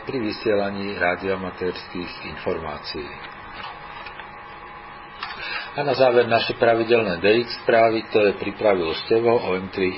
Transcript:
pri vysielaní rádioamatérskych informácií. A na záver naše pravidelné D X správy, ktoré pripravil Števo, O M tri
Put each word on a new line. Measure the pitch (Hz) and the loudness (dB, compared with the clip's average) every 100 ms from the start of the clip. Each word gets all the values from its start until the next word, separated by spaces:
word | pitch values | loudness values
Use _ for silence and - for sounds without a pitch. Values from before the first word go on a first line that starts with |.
| - | -4
pri | 135 | -4
vysielaní | 107 98 113 101 98 101 98 98 | -4 -4 0 0 0 -4 -6 -2
rádioamatérskych | 87 90 95 92 92 - 92 - - 92 87 - 101 | 0 0 -2 -4 -4 -6 -6 -6 -10 -10 -10 -10 -12
informácií. | 78 - 85 80 76 - 78 71 - - - - - - - - - - - - - - - - - - - - - - - - - - - | -8 -6 -4 -6 -10 -10 -10 -10 -12 -16 -16 -16 -14 -14 -14 -16 -16 -14 -14 -16 -16 -18 -18 -18 -18 -18 -18 -18 -12 -12 -10 -10 -8 -8 -4
A | |
na | 143 | 0
záver | 123 131 120 113 | 4 6 6 6
naše | 113 - 117 | 4 2 2
pravidelné | 117 113 110 117 107 85 | 4 4 4 4 4 2
D | 98 113 | 4 4
X | 113 - - | 2 -4 2
správy, | 113 113 113 - | 6 6 4 0
ktoré | 110 104 95 | 4 4 2
pripravil | 104 - 107 95 80 80 | -4 0 2 2 0 -2
Števo, | - 113 117 120 | 2 4 4 4
O | 107 92 | 2 -4
M | 95 - | -4 -2
tri | 92 | -2